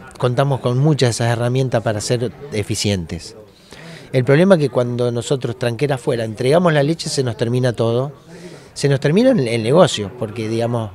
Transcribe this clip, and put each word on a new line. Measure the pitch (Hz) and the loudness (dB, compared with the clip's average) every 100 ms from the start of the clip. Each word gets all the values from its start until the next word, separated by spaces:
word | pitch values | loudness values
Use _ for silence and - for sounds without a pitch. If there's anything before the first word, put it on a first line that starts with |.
| - - | -18 -4
contamos | 127 123 139 135 | -2 0 0 0
con | 123 123 | 0 2
muchas | 151 143 127 | 2 4 2
de | |
esas | 110 117 | 2 0
herramientas | 113 120 131 131 117 | 0 0 0 0 -2
para | 117 107 | -2 -4
ser | - 123 117 - - | -2 -2 -4 -8 -8
eficientes. | 107 101 107 107 98 80 85 - - - _ - - - - - | -6 -4 -2 0 -2 -4 -10 -12 -20 -20 _ -20 -20 -20 -18 -4
El | 135 | -2
problema | 123 143 190 180 | 2 4 6 4
es | |
que | 143 | 2
cuando | 131 123 120 123 | 0 -2 -2 -2
nosotros, | 117 - 139 123 113 | -2 -2 -4 -4 -4
tranquera | 120 117 143 135 | -4 -2 -2 -2
afuera, | - 120 | -2 -2
entregamos | 113 104 127 160 180 | -4 -2 2 4 4
la | 151 | 2
leche, | 139 165 160 | 2 -2 -4
se | 143 | -2
nos | 127 110 | -2 -2
termina | 117 127 127 | -2 0 0
todo. | 117 113 117 139 - - - - - - | 0 0 0 -4 -8 -20 -20 -20 -20 -18
Se | - 143 | -2 0
nos | 135 | 2
termina | 143 180 254 | 2 4 4
el, | 226 120 | 4 2
el | 117 | 0
negocio, | 110 156 156 - 101 - | 2 4 4 2 -8 -8
porque, | 107 104 110 | -8 -6 -4
digamos, | 113 117 120 107 | -2 -2 -2 -6